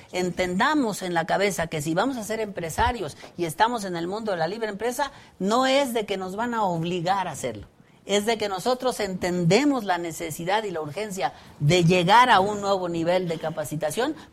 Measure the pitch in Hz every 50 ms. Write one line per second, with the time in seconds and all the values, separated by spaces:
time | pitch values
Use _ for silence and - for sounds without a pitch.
0 | - - - 180 180 180 170 - 185 180 180 190 240 285 311 302 262 214 185 -
1 | 190 180 175 165 165 - 170 170 196 208 180 - 165 160 - 156 143 165 160 180
2 | 214 269 269 240 208 190 214 226 220 202 190 - 165 160 160 - 220 247 247 226
3 | 180 143 - - - - - - 170 165 - - 214 233 247 226 196 190 175 165
4 | 170 175 196 220 233 214 190 170 156 165 202 233 226 214 208 196 214 240 247 262
5 | 285 269 - - - - - - 185 196 220 254 262 262 262 277 285 254 226 233
6 | 214 202 196 190 190 185 185 202 233 247 240 226 214 185 175 165 160 170 180 180
7 | 160 180 196 196 185 170 143 - - 123 110 104 - - _ _ _ _ _ _
8 | _ - 196 208 202 226 233 220 - 202 190 180 - 240 254 254 254 254 233 -
9 | 214 190 185 180 - 180 175 180 175 165 190 233 294 294 277 254 208 196 180 170
10 | 175 170 160 - 170 160 147 - 170 180 196 220 220 202 175 160 156 147 143 196
11 | 214 214 185 190 165 147 - - - - - - 151 147 180 180 175 160 185 180
12 | 175 175 208 233 254 254 226 190 190 208 208 202 202 196 202 185 180 170 170 165
13 | 160 170 180 185 185 165 165 160 - 156 160 - 151 - 156 151 160 151 147 208
14 | 247 302 311 - - -